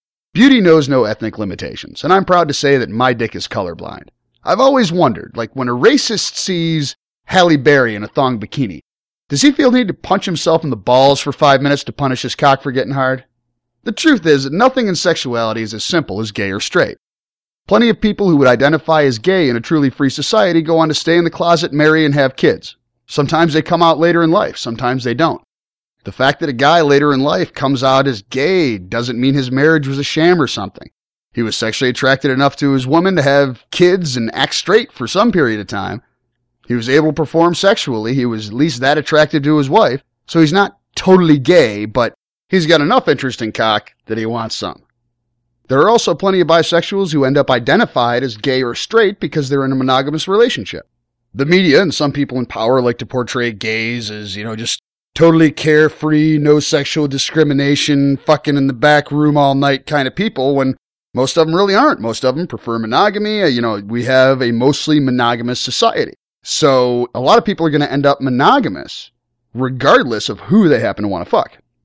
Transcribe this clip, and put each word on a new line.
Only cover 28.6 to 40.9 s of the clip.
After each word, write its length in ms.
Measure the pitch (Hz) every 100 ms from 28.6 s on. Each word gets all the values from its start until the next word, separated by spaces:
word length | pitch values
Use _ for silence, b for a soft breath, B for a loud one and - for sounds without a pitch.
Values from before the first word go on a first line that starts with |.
| 143 104
doesn't 420 | 90 117 120 117
mean 140 | 131
his 160 | 139 127
marriage 360 | 131 151 160 135
was 120 | 139
a 40 |
sham 400 | 139 156 165 180
or 40 | 131
something. 440 | - 98 - - _ _ _ _
He 100 | -
was 140 | 113 -
sexually 340 | 113 - 127
attracted 400 | 120 131 135 147
enough 260 | 131 139 -
to 160 | 143
his 140 | 135 127
woman 300 | 165 185 180
to 60 |
have 420 | 139 143 139 123 _
kids 460 | - 175 185 165 123
and 180 | 113
act 200 | - 143
straight 380 | - - 214 -
for 140 | - 117
some 240 | 185 233
period 300 | 185 127 107
of 80 | 98
time. 340 | 104 95 95 - _ _ _ _ _ -
He 80 |
was 140 | 120 113
able 200 | 143 156
to 60 |
perform 400 | 151 151 160 170
sexually. 600 | 165 196 208 - 110 110
He 120 | 135 123
was 220 | 110 107
at 60 |
least 260 | 113 160 120
that 160 | 135 151
attracted 460 | 143 151 151 156
to 140 | 143 151
his 100 | 135
wife. 340 | 190 170 135 - _ -
So 140 | 165
he's 120 | 156
not 260 | 190 190 - _